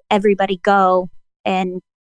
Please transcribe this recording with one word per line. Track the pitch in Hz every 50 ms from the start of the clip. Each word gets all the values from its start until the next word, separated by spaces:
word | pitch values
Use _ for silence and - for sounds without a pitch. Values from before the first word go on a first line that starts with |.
| _ _
everybody | 214 202 202 208 202 190 196 190 196 175 -
go | 208 202 196 190 185 185 185 185 180 - - - _ _ _ _
and | 208 190 185 190 180 180 180 - _ _ _ _ _